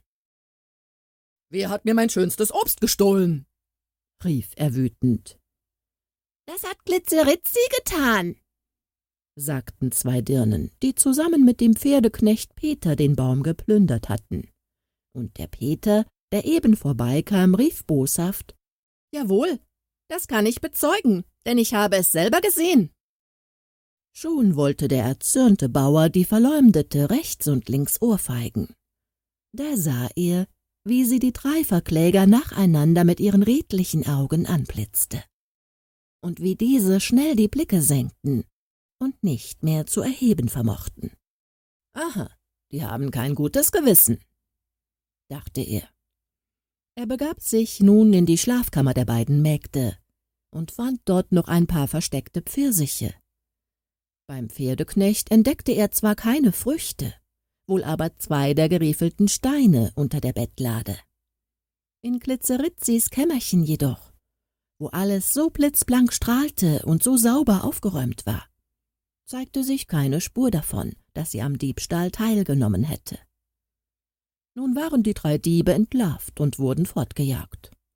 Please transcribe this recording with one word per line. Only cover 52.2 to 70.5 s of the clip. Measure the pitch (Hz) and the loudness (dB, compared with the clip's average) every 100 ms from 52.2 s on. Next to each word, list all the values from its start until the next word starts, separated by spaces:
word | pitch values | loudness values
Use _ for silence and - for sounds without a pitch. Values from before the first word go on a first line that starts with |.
| - 175 | -8 -10
Pfirsiche. | - 277 277 196 139 - 107 - _ _ _ _ _ _ _ _ _ _ - | -8 -4 -2 0 -2 -4 -8 -10 _ _ _ _ _ _ _ _ _ _ -18
Beim | 131 113 | -12 -12
Pferdeknecht | - 131 131 160 196 196 214 - | -6 -4 -4 -2 0 0 0 2
entdeckte | 226 220 339 - | 4 4 0 -2
er | 214 208 | 0 0
zwar | - 214 208 | 0 -2 0
keine | 226 285 247 | 0 2 2
Früchte, | - 240 320 - - 123 - _ _ _ _ - | 2 -4 -4 -6 -8 -8 -10 _ _ _ _ -4
wohl | 190 | -4
aber | 139 175 165 - | -2 -4 -4 -6
zwei | - 147 139 143 | -4 0 2 2
der | 160 | 2
geriefelten | 170 160 151 165 - 202 | 2 0 0 -2 0 0
Steine | - 262 285 240 131 110 | 0 -2 4 4 4 2
unter | - 143 147 | -2 -4 -4
der | 127 | -6
Bettlade. | 113 117 - 123 113 104 95 _ _ _ _ _ _ _ _ _ _ | -4 -6 -6 -6 -6 -8 -10 _ _ _ _ _ _ _ _ _ _
In | 233 247 | -8 -8
Glitzeritzis | - 262 - 254 320 - - 233 - | -4 -6 -2 -2 -2 -4 0 0 0
Kämmerchen | - 330 269 - 180 | -2 0 0 0 0
jedoch, | 156 156 139 - - _ _ _ _ _ _ - | 0 0 -2 -4 -12 _ _ _ _ _ _ -14
wo | 151 | -10
alles | 175 196 196 - | -4 -2 -2 -2
so | 269 320 | -2 -2
blitzblank | - 294 294 - 247 240 | 0 0 0 0 2 2
strahlte | - 233 247 294 - 175 147 - | 0 -2 -2 -2 0 0 0 0
und | 165 | 0
so | 247 262 | 2 2
sauber | 233 269 247 190 - | 2 2 2 0 -2
aufgeräumt | - 208 170 123 - - | -6 -6 -4 -6 -6 -8
war, | 104 - _ _ _ _ _ _ _ - | -8 -10 _ _ _ _ _ _ _ -14
zeigte | 254 262 269 | -12 -8 -6
sich | 254 269 - | -4 -4 -2
keine | 156 139 147 | -2 0 -2
Spur | - - | -4 -2
davon, | 254 | -2